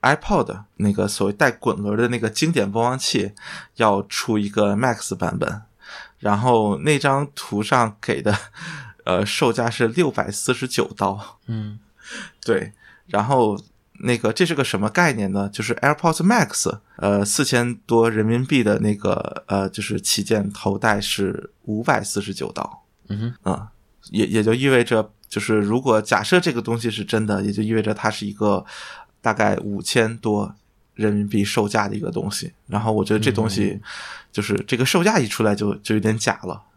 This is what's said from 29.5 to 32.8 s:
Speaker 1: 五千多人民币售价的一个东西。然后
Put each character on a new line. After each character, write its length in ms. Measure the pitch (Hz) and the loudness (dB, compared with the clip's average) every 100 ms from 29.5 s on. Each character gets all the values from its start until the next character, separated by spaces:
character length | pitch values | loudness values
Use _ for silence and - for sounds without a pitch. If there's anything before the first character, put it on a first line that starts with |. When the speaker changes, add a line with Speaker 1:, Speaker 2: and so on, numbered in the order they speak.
| 101 | 2
Speaker 1:
五 240 | 104 101 | -4 -6
千 340 | - 127 110 113 | 0 2 2 0
多 360 | 110 104 101 - _ _ _ | -2 -2 -2 -10 _ _ _
人 180 | - 107 | -2 0
民 160 | 104 104 | 0 0
币 160 | 107 | 0
售 240 | 101 - 101 | 2 2 0
价 200 | 107 101 | 0 -2
的 80 | 104 | -4
一 40 | |
个 120 | - | -6
东 180 | 104 104 | -4 -6
西。 240 | - - _ - | -6 -10 _ -6
然 120 | |
后 120 | 104 | -2